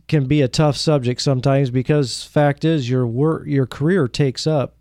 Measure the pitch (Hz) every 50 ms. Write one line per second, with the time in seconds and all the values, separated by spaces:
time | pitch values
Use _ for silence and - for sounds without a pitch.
0 | _ - 160 151 135 127 147 151 135 120 - - 156 151 135 - - 165 151 143
1 | 123 120 123 - - 147 135 127 117 139 135 139 139 127 120 131 123 - 151 147
2 | 139 117 - - - - - 151 147 143 139 - - 160 165 151 123 117 127 127
3 | 127 117 113 123 147 160 160 - - 151 143 139 131 - - - 139 160 196 190
4 | 139 117 - - 147 135 120 - - 156 156 143 120 - _ _